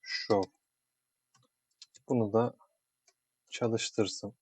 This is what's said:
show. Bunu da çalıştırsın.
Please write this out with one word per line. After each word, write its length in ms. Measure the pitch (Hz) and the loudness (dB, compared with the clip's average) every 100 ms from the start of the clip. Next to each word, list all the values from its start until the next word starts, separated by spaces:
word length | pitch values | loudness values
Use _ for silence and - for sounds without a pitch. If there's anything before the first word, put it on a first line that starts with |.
show. 480 | - - - 104 92 _ _ _ _ _ _ _ _ _ _ _ _ _ - - - | -8 -10 2 2 2 _ _ _ _ _ _ _ _ _ _ _ _ _ -20 -20 -2
Bunu 240 | 127 107 | 0 4
da 220 | 110 123 - _ _ _ _ _ _ _ _ _ | 2 2 -4 _ _ _ _ _ _ _ _ _
çalıştırsın. 840 | - 117 113 - - 101 - 101 - | -4 0 0 -2 -2 -2 -2 -12 -14